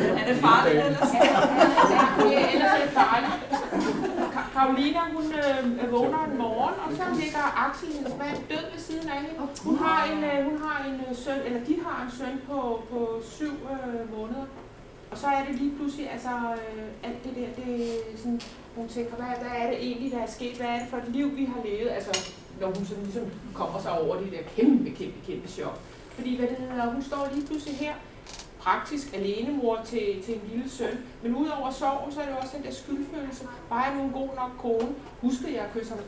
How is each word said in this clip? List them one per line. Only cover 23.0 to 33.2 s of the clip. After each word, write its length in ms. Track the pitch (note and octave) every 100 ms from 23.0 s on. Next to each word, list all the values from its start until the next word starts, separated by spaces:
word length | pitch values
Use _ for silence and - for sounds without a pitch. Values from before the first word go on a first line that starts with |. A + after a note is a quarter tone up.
ligesom 220 | G3+ A3+ - - -
kommer 240 | - - F#3+
sig 120 | - E3
over 140 | D#3+ F#3
det 160 | G3
der 120 | E3 E3 -
kæmpe, 340 | C4+ A#3+ -
kæmpe, 300 | - F#3+ - -
kæmpe 220 | D#3 -
chok. 300 | - - - - - - -
Fordi, 200 | B3 B3
hvad 120 | B3
det 80 | B3+
hedder, 360 | B3+ B3 A#3+
hun 100 | C4
står 260 | C#4 C#4 C#4
lige 120 | C#4 C#4+
pludselig 300 | D4+ D4+ B3+
her, 160 | D4+ - - - - - - -
praktisk 560 | F#3 A3+ - D4 -
alenemor 640 | G3 G3 G#3 C4 C#4+ A#3 A3
til, 380 | - A#3 G3+ F#3+
til 100 | A#3
en 60 | A3 G#3
lille 180 | A#3 C4+
søn. 260 | - A#3+ B3 - -
Men 140 | A#3 B3
udover 340 | D#4 C#4 -
sorgen, 420 | - C#4 C#4 D4
så 80 | C#4+
er 60 | C#4
det 100 | C4
også 140 | C4 D4
den 80 | -
der 60 |
skyldfølelse. 720 | - - C#4+ - D#4